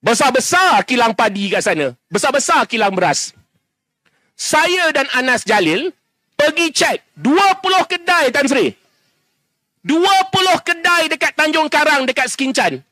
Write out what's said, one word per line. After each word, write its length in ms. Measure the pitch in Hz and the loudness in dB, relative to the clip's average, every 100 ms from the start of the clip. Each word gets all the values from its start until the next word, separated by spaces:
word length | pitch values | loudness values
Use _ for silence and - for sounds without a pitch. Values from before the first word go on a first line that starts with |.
Besar-besar 800 | - 233 285 254 240 349 370 226 | 0 2 2 0 0 2 4 2
kilang 320 | - 247 226 220 | 0 0 0 2
padi 320 | 226 202 196 | -2 -2 -4
kat 160 | 190 | -2
sana, 320 | 202 165 139 120 _ | -2 -2 -4 -6 _
besar-besar 560 | - 285 269 262 330 226 | -4 0 -2 0 0 0
kilang 240 | 233 208 | -2 -2
beras. 400 | 190 175 139 - _ _ _ _ _ _ _ _ _ _ _ | 0 -2 -2 -6 _ _ _ _ _ _ _ _ _ _ _
Saya 560 | - 311 330 359 339 | -2 0 2 0 0
dan 160 | 294 277 254 | 0 -2 -2
Anas 320 | 262 240 185 | 0 -2 0
Jalil 480 | 214 170 165 339 - _ _ _ _ | 0 2 0 -4 -10 _ _ _ _
pergi 400 | 294 320 330 - | 0 2 -2 0
cek 400 | 320 208 _ - | -2 -2 _ -6
dua 400 | 156 320 392 381 | 0 2 4 2
puluh 240 | 381 370 359 | 0 0 0
kedai, 400 | 359 339 349 277 | -4 0 0 2
Tan 160 | 285 277 | 0 0
Sri. 240 | 269 151 - _ _ _ _ _ _ _ _ _ _ | 0 0 -4 _ _ _ _ _ _ _ _ _ _
Dua 480 | 175 320 370 381 381 | -4 0 2 2 2
puluh 320 | 381 370 339 | 0 0 0
kedai 480 | 349 339 349 349 320 | -2 -2 0 0 0
dekat 240 | 311 311 - | -2 -4 0
Tanjung 320 | 311 311 311 | 0 0 0
Karang, 320 | 294 302 294 | 0 2 0
dekat 280 | 254 262 262 - | 0 -2 -4 -4
Sekincan. 480 | 269 269 196 131 _ | -4 -2 -2 -4 _